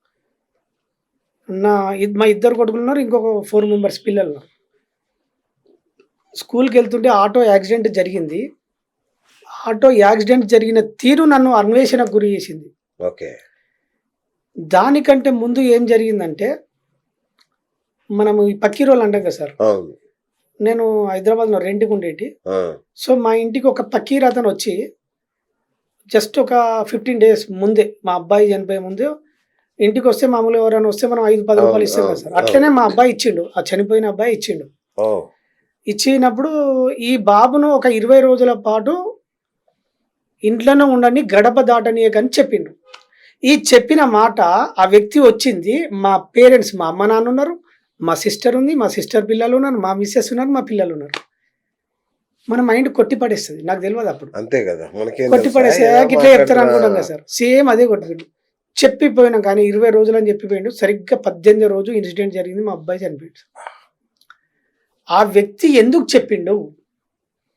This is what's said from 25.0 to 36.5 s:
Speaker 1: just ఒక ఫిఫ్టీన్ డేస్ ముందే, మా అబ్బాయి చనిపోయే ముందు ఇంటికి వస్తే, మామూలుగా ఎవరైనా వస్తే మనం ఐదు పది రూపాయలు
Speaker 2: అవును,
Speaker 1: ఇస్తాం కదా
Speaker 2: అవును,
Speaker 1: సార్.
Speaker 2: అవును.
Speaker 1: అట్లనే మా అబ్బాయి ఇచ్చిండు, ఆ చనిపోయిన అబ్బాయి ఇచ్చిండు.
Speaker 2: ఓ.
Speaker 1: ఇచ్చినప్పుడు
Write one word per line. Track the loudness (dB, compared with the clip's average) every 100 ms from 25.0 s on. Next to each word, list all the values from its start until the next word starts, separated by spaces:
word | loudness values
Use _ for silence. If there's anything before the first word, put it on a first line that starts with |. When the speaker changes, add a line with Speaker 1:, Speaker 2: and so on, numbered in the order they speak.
| _ _ _ _ _ _ _ _ _ _ _ -2
Speaker 1:
just | -2 -4
ఒక | -2 0 0 -2
ఫిఫ్టీన్ | -6 -8 -6 2
డేస్ | 2 2 -2
ముందే, | -4 -2 0 0 -2 -6
మా |
అబ్బాయి | -6 -2 0 2 0
చనిపోయే | -6 -8
ముందు | -8 -6 -6 -8 _ _ _ _ _ -2
ఇంటికి | -2 0 0
వస్తే, | 0 0
మామూలుగా | 0 0 0
ఎవరైనా | 0 0 -2
వస్తే | -2 -4
మనం | -2
ఐదు | 0 0
పది | 2
రూపాయలు | 2 4
Speaker 2:
అవును, | 2
Speaker 1:
ఇస్తాం | 0 -2
కదా | -2
Speaker 2:
అవును, | -4
Speaker 1:
సార్. | -6
Speaker 2:
అవును. | -2 2
Speaker 1:
అట్లనే | 4 4
మా | 4
అబ్బాయి | 2 2 2
ఇచ్చిండు, | 2 -4 -4 -6 -8
ఆ | -6 -4
చనిపోయిన | 0 0 -2
అబ్బాయి | -4 -4 -4
ఇచ్చిండు. | -6 -10 -10 _ _ -6
Speaker 2:
ఓ. | -4 -4 -8 _ _ _ _ _ -10
Speaker 1:
ఇచ్చినప్పుడు | -4 0 2 0 0 -6